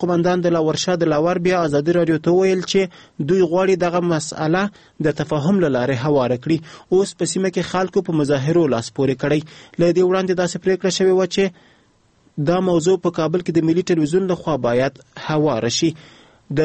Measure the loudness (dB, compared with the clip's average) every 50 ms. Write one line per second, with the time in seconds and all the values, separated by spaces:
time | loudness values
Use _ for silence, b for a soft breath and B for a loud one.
0 | -2 0 0 0 0 0 0 0 0 0 0 0 0 0 -2 -2 -2 -2 -2 0
1 | 0 0 2 2 2 0 0 0 0 0 2 2 0 0 0 0 0 2 2 2
2 | 2 2 0 0 2 2 2 4 4 2 2 0 -2 0 0 0 0 -2 B B
3 | B B B -6 -2 0 2 2 2 2 2 2 2 2 2 0 0 0 0 0
4 | 0 0 0 -2 -4 -6 -8 -6 -2 -2 0 0 -2 -4 b b b b b -4
5 | -2 -2 -2 -2 -4 -2 -2 0 0 2 2 2 2 0 0 0 0 0 -2 -2
6 | 0 0 0 2 2 0 -2 -2 -2 -2 -2 -2 B B B B B _ 0 0
7 | 0 0 -4 -6 -6 -4 -2 -2 -2 -2 -2 -4 -4 -2 -2 -2 -2 -2 -2 -4
8 | -2 0 -2 0 0 0 0 0 0 0 2 2 2 2 0 -2 -4 -6 -4 -2
9 | -2 -2 -2 -2 -2 -2 -2 -2 -2 B B B B B B 0 0 2 4 2
10 | 2 2 2 0 0 0 0 -2 -2 -2 -4 -4 -2 -2 -2 0 -2 -2 0 2
11 | 2 2 2 2 0 0 0 -2 -2 -2 b b b b b b b b b _
12 | _ _ _ _ _ _ _ -4 -2 0 0 0 2 2 2 2 2 2 0 0
13 | 0 -4 -2 -2 -2 -2 -2 -2 -4 -2 0 0 2 2 0 0 0 0 0 0
14 | 0 0 0 0 0 -2 -4 -4 -2 -4 -2 0 0 0 0 0 0 -2 -4 -8
15 | _ _ _ -12 -8 -4 -2 0 0 0 0 0 -2 -2 -2 0 -2 -2 -2 B
16 | B B B B B B B B B -4 -2 0